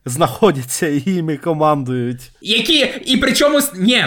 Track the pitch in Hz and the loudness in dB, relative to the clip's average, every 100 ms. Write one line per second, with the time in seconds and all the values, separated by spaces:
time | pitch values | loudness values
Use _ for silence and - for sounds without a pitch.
0 | - 127 156 - 208 143 123 - 170 143 | -10 -2 -2 2 2 2 -6 -4 -2 0
1 | 131 185 160 143 170 156 151 147 127 127 | 0 -2 -2 -4 -2 0 2 2 -2 -2
2 | 120 123 - _ 185 226 220 311 254 254 | -4 -6 -12 _ -2 -2 2 2 0 -4
3 | - 262 262 254 294 294 277 185 190 247 | 0 0 2 2 2 2 0 0 2 2